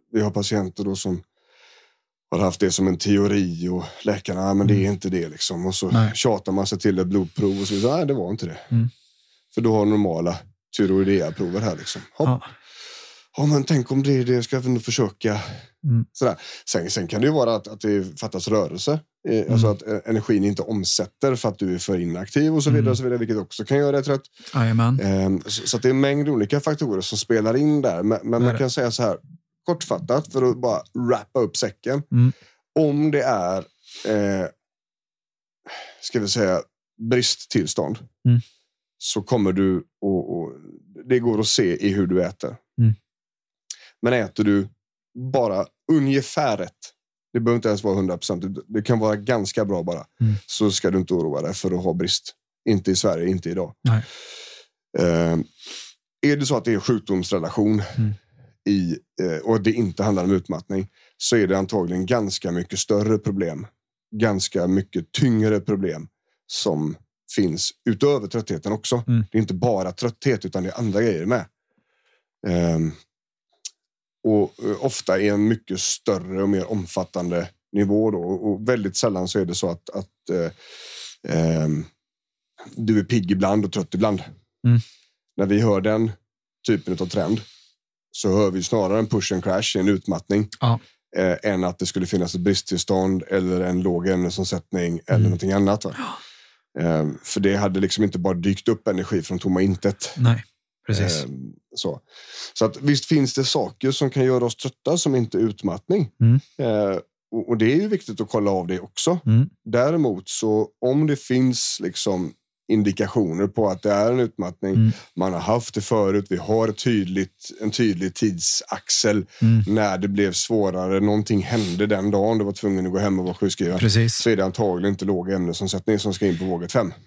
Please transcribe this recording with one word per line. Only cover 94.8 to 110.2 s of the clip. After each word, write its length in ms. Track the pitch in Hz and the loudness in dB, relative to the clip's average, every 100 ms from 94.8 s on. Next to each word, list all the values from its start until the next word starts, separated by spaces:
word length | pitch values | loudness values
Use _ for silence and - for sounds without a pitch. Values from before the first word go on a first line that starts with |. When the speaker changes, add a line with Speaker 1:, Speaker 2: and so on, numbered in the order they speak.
| 87 85 - | -2 -4 0
Speaker 1:
eller 100 | 113 | 2
Speaker 2:
Mm. 40 | |
Speaker 1:
någonting 280 | 107 87 90 | 4 2 0
annat, 340 | 98 98 208 90 | 2 2 2 -4
va? 100 | - | -8
Speaker 2:
Ja. 200 | 254 - - - - _ _ - | -10 -12 -18 -20 -20 _ _ -2
Speaker 1:
Ehm, 360 | 85 80 76 - | 0 2 0 -4
för 160 | - - | -6 0
det 160 | 98 101 | 2 2
hade 240 | 101 92 | 0 0
liksom 240 | 98 - | 0 0
inte 160 | 107 90 | 0 0
bara 140 | 92 | -2
dykt 340 | 90 95 95 - | 0 0 0 0
upp 200 | 113 - | 0 0
energi 340 | 92 87 98 | -2 -2 -4
från 180 | 80 92 | -2 -4
tomma 220 | 98 92 | 0 2
intet. 520 | 98 92 101 101 - - | 2 2 -2 -2 -8 0
Speaker 2:
Nej, 260 | 120 117 - _ _ _ - | 2 2 -4 _ _ _ -4
precis. 360 | 101 98 80 | 0 0 -2
Speaker 1:
Ehm, 80 | 64 65 64 - _ - | -6 -10 -14 -18 _ -8
så. 240 | 95 - _ - - - - | -6 -8 _ -20 -20 -16 -14
Så 120 | - 110 | -2 -2
att 160 | - | 0
visst 240 | 139 139 - | 0 0 2
finns 280 | 156 131 | 2 2
det 120 | - 131 | 0 0
saker 460 | 151 95 - 135 | 0 -2 -2 -2
som 180 | 131 139 | 0 0
kan 160 | 139 131 | 2 2
göra 200 | 127 120 | 2 0
oss 100 | - | -4
trötta 420 | 131 - - 170 | -10 -6 0 2
som 180 | 151 131 | 2 2
inte 220 | 113 95 | 0 2
är 40 | |
utmattning. 680 | 113 101 98 90 _ 202 131 _ | 0 0 -4 -4 _ 0 0 _
Speaker 2:
Mm. 180 | 117 127 - - | 6 6 2 -6
Speaker 1:
Ehm, 420 | 127 107 101 95 - _ _ | -2 2 0 -2 -6 _ _
och, 180 | 113 113 | -6 -2
och 80 | 117 | 2
det 160 | 113 | 4
är 80 | 147 | 4
ju 60 | 208 | 2
viktigt 340 | 202 - 104 | -2 -4 -8
att 80 | 104 | -2
kolla 220 | 113 101 | 0 2
av 160 | 98 87 | 0 -2
det 120 | 92 | -4
också. 400 | 95 - - 175 - | -6 -2 0 2 4
Speaker 2:
Mm. 240 | 113 147 _ - | 4 4 _ -2
Speaker 1:
Däremot 640 | 120 131 165 139 95 | 2 2 2 0 -2